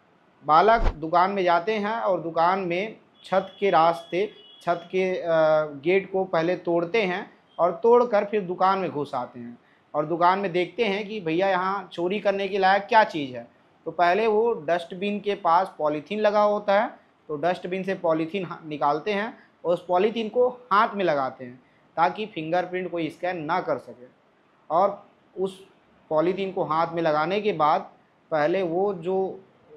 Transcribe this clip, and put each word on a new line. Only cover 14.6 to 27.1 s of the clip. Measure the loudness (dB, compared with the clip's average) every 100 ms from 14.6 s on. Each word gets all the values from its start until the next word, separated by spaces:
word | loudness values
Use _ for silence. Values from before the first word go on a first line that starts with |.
| -2 -4 -4 -8 -6 -4
के | -6 -2
पास | 2 2 2 -2
पॉलीथीन | -2 -2 -6 0
लगा | 2 4
होता | 2 2 2 2
है, | 0 -6 _ _ -12
तो | -4
डस्टबिन | -2 -2 -4 -6
से | -4 -2
पॉलीथीन | 0 0 -2 -4 -8
हा-, | -10 -12
निकालते | -2 0 0 -2
हैं | -4 -4 -8 _ _ -4
और |
उस | -2 0
पॉलीथीन | 2 2 0 -4
को | 0 0
हाथ | 0 0 2 2
में | 0 0
लगाते | 0 -2 -6 -16
हैं | -18 _ _ _ 0
ताकि | 0 0 -8
फिंगरप्रिंट | -8 -4 -2 -2 -6 -6
कोई | -4 -6
स्कैन | -6 -6 -6
ना | -4 -4
कर | -2 -4
सके। | -6 -20 -20 _ _ _ _ _ _
और | 2 2 -2 -14 _ _ -8
उस | -8 -8 -20 _ _ _ _
पॉलीथीन | 0 0 0 -4
को | -4
हाथ | -2 0 0
में | 0
लगाने | 0